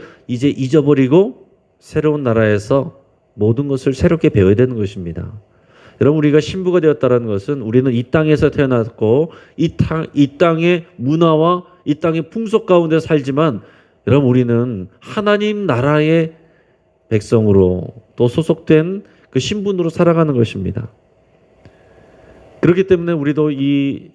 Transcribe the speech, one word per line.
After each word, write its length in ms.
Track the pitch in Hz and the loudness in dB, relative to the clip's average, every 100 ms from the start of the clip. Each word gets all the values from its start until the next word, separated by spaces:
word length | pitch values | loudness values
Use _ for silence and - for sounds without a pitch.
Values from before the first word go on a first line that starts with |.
| - - - | -6 -20 -10
이제 220 | 123 139 | -4 -2
잊어버리고 960 | - 131 156 139 139 127 165 214 - - _ _ _ | -2 0 2 2 2 4 2 2 -4 -20 _ _ _
새로운 440 | _ 156 151 147 | _ -4 -2 -2
나라에서 800 | 131 113 110 104 104 139 170 - _ _ _ - | 0 0 2 0 0 -2 -2 -12 _ _ _ -2
모든 340 | 107 117 143 | -2 0 -2
것을 240 | 135 143 | -2 -2
새롭게 360 | 127 170 165 151 | 0 0 2 0
배워야 260 | 107 95 104 | 2 2 4
되는 200 | 127 117 | 2 0
것입니다. 560 | 101 101 85 82 90 104 - _ _ _ - _ | -6 -8 -12 -10 -12 -16 -20 _ _ _ -20 _
여러분, 160 | 123 156 | 0 2
우리가 240 | 147 151 | 2 2
신부가 400 | 147 190 180 175 | 0 -4 -2 2
되었다라는 440 | 156 147 131 123 113 | 2 0 0 0 0
것은 360 | 101 120 143 | -6 -6 -8
우리는 320 | 110 123 131 | 0 0 2
이 100 | 120 | -2
땅에서 460 | 123 165 156 147 147 | -2 0 2 2 0
태어났고 840 | 139 135 123 113 - 110 127 165 - - - | 0 0 0 -2 -2 0 2 0 -8 -20 -4
이 220 | 160 - | -4 -2
타-, 260 | - 160 - | -4 -2 -4
이 240 | 147 139 143 | 0 0 2
땅의 500 | 170 165 170 175 165 - | 0 2 0 -2 -4 -8
문화와 640 | 120 160 170 156 165 180 175 _ - | -4 2 2 4 2 0 -6 _ -6
이 100 | 196 | -2
땅의 340 | 170 160 - | -2 -4 -6
풍속 340 | 220 226 214 220 | -8 -2 -2 2
가운데 340 | 180 165 160 | 2 2 -2
살지만 640 | - 156 135 135 160 104 - _ _ _ - | 0 -2 0 -2 -2 -2 -12 _ _ _ 0
여러분, 240 | 135 131 | 2 4
우리는 600 | 127 120 117 127 101 90 _ | 2 2 0 -2 -6 -10 _
하나님 680 | - - 208 208 208 208 190 | -10 -4 0 0 0 -2 -2
나라의 680 | 120 139 151 151 165 160 - _ _ _ _ _ _ _ | 0 2 2 2 0 0 -8 _ _ _ _ _ _ _
백성으로 800 | 110 - 117 107 98 92 90 - - _ - | -4 0 0 4 4 2 0 -8 -16 _ -2
또 100 | 120 | -2
소속된 760 | 165 160 160 - 156 170 196 - _ _ | 0 -2 -4 2 2 2 -6 -12 _ _
그 100 | 131 | -6
신분으로 500 | - 208 196 190 165 | -4 -4 -4 -2 -4
살아가는 440 | - 170 165 156 | 0 2 2 0
것입니다. 560 | 127 113 101 90 104 113 _ _ _ _ _ _ _ - _ _ _ _ _ - - - - | 0 -2 -4 -8 -8 -12 _ _ _ _ _ _ _ -20 _ _ _ _ _ -20 -20 -20 -2
그렇기 280 | 156 175 190 | 0 2 0
때문에 260 | 180 170 | 0 0
우리도 380 | 165 143 147 151 | -2 -2 0 -2
이 580 | 135 139 143 139 113 - | -2 -2 0 -2 -6 -12